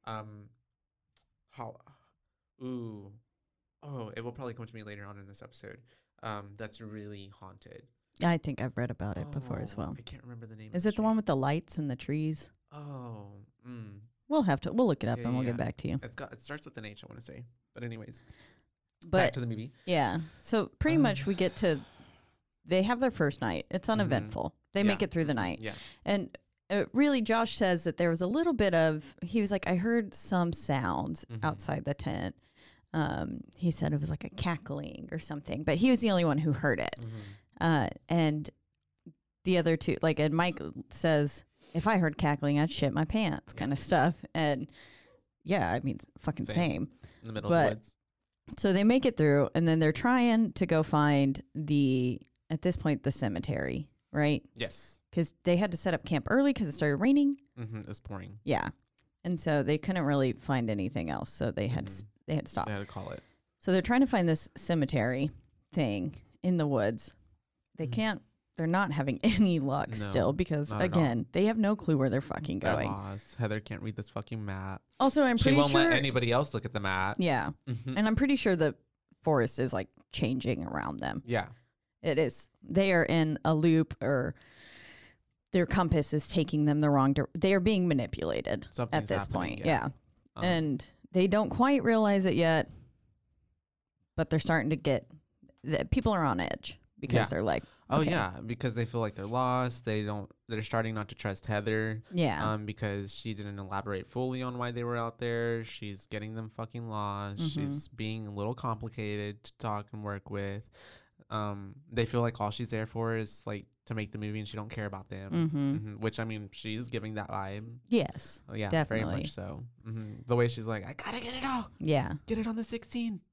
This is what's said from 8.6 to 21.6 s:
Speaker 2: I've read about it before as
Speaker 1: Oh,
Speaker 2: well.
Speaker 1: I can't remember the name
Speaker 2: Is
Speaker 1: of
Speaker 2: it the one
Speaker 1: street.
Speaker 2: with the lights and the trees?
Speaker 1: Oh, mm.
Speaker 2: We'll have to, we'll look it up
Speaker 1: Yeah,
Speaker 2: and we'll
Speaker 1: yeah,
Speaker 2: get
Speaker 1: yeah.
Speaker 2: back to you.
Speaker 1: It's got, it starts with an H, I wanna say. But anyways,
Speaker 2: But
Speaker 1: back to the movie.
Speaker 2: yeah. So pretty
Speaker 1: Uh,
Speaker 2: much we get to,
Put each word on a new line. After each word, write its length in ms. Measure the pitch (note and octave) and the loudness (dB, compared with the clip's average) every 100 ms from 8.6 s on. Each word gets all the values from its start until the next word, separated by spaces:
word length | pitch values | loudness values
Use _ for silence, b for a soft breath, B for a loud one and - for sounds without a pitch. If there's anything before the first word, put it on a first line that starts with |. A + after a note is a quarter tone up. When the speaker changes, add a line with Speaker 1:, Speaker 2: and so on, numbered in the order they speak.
Speaker 2:
I've 160 | B2 - | -6 -4
read 140 | B2 | -6
about 260 | - G#2 - | -4 -6 -6
it 140 | D3 | -6
before 280 | D3 B2+ A2 | -8 -6 -8
as 140 | - | -8
Speaker 1:
Oh, 60 | - | -8
Speaker 2:
well. 140 | D#2 - | -8 -10
Speaker 1:
I 40 | |
can't 220 | - - | -14 -16
remember 220 | B2 A#2 A2+ | -16 -16 -16
the 100 | G#2+ | -16
name 160 | G#2+ | -8
Speaker 2:
Is 120 | F3 G3 | -2 -2
Speaker 1:
of 80 | |
Speaker 2:
it 20 | G#3 | 0
the 40 | |
one 120 | A3 | 2
Speaker 1:
street. 40 | A3 | 2
Speaker 2:
with 80 | G#3+ | 2
the 100 | C#3 | 0
lights 420 | C3+ D3+ - - | 2 -2 -4 -4
and 100 | D3 | -4
the 60 | B2+ | -4
trees? 560 | - D3+ D#3 D#3 - _ _ | -2 -2 -2 -4 -10 _ _
Speaker 1:
Oh, 600 | D3 D3 C3+ B2 A2 G2+ G2+ G#2+ _ A#2+ | -16 -14 -12 -12 -14 -14 -20 -20 _ -16
mm. 320 | A#2+ G#2+ G#2 G#2+ _ _ | -14 -14 -16 -20 _ _
Speaker 2:
We'll 140 | D4+ | 2
have 180 | G3 C#3 | 4 2
to, 100 | - | 0
we'll 160 | A3+ A#3+ | 2 2
look 160 | C#3+ | 2
it 60 | A2 | 0
up 80 | A#2 | -2
Speaker 1:
Yeah, 60 | A#2 | -2
Speaker 2:
and 80 | B2+ | -2
we'll 80 | |
Speaker 1:
yeah, 80 | B2+ | 0
Speaker 2:
get 80 | A#2+ | -2
Speaker 1:
yeah. 60 | A#2+ | -4
Speaker 2:
back 120 | - | -4
to 100 | - | -4
you. 120 | C3+ | -4
Speaker 1:
It's 120 | B2 A#2+ | -6 -12
got, 160 | C#3+ | -14
it 80 | A#2 | -14
starts 260 | - D3+ D3+ | -12 -12 -12
with 120 | B2 | -14
an 80 | G#2+ | -14
H, 180 | G#2 | -16
I 40 | - | -18
wanna 120 | - | -18
say. 220 | A#2 C3 B2 _ _ | -16 -16 -18 _ _
But 100 | - | -12
anyways, 400 | A#2+ A2+ - - _ b b b b _ _ _ | -10 -10 -14 -18 _ b b b b _ _ _
Speaker 2:
But 100 | E3+ F#3 | 0 4
Speaker 1:
back 160 | F#3 | 4
to 60 | - | 0
the 80 | A#2+ | -6
movie. 260 | A2 B2 _ - | -6 -10 _ 0
Speaker 2:
yeah. 340 | E3+ B2 F#2 D#3 - | 2 2 0 -4 -12
So 280 | - A3+ - _ | -2 0 0 _
pretty 180 | D4+ E4 | 2 4
Speaker 1:
Uh, 40 | |
Speaker 2:
much 240 | C4 E3 C3+ | 4 2 -2
we 80 | F3+ | 0
get 200 | F#3 | 0
to, 240 | - | 2